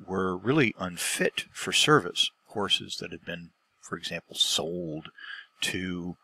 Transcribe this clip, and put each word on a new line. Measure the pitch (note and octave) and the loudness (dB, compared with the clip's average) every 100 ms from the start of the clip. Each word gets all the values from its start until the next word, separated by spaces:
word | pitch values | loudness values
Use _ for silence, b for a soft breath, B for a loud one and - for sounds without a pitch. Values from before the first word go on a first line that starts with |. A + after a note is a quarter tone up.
| - | -4
were | F#2+ F#2+ F#2 | 0 0 0
really | G#2 D#3 A2+ - | 2 4 4 2
unfit | F2+ E2+ - - F#3 - - | -6 -4 -2 0 0 0 -8
for | - - | -6 0
service, | - - D3 F2 - - _ _ | 4 6 6 4 0 0 _ _
horses | A2 F#2+ - F#2+ - | -4 0 0 -2 -10
that | F2 | -10
had | E2+ - | -10 -8
been, | F2 E2+ _ _ _ | -10 -10 _ _ _
for | - F2 | -10 -8
example, | - E2+ - - | -6 -8 -6 0
sold | - - D#2+ F2+ D#2+ D2+ - - B B B - | 2 2 0 -2 -4 -6 -10 -16 B B B -6
to | - F#2+ F#2 F2+ F2 E2+ | -4 -2 -2 -4 -6 -8